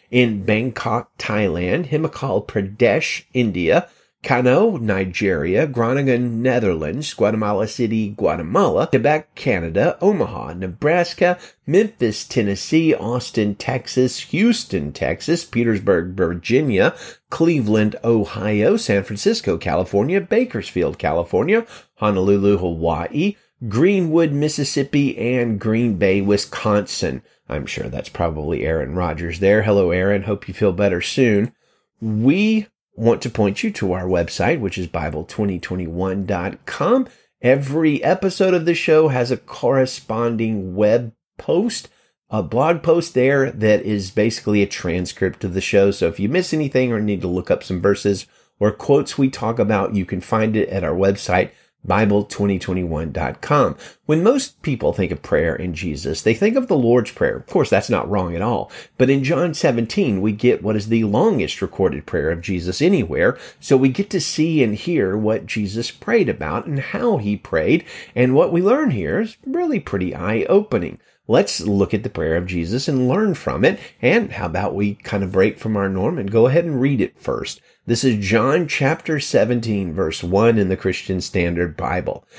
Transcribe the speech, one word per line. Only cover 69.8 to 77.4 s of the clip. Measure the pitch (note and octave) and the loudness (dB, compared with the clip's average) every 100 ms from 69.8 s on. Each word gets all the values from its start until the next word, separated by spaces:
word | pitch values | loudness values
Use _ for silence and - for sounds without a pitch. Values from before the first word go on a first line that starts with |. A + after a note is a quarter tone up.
| - G2 F2+ - | -4 -4 -4 -4
eye-opening. | F2+ A2 D2+ G3 G#3 A2+ E2+ - _ _ - | -2 -2 2 2 2 -2 -4 -10 _ _ 2
Let's | B2+ - - | 2 2 -2
look | F2 G2+ F#2+ | 0 2 2
at | G#2 | 0
the | G#2+ | -4
prayer | - D#2+ E2+ | -4 0 0
of | F#2 | -2
Jesus | F2+ E2 A#2+ D3 | -4 -2 -2 -2
and | C3+ B2+ | 0 2
learn | F3+ G#3+ D#3+ | 2 0 0
from | - - | -4 2
it. | D3 - - _ | 2 0 -8 _
And | B2 A3 G3+ | 0 2 0
how | - F2+ | -6 -6
about | E2+ G2+ | -4 -4
we | F#2+ G#2 G2+ | -2 -2 -4
kind | - G2+ | -6 -4
of | F#2+ | 0
break | F#2+ G#2 - | 2 2 2
from | A2+ G#2+ | -2 0
our | G2 | 0
norm | F#2+ A2+ E3+ | 0 -2 -2
and | G2 | 0
go | A2+ B2 | 4 4
ahead | D#3 E3+ | 4 2
and | C3+ | 0
read | C#3 C3+ | 0 0
it | F2+ - | -2 -4
first? | - A1+ | -6 -6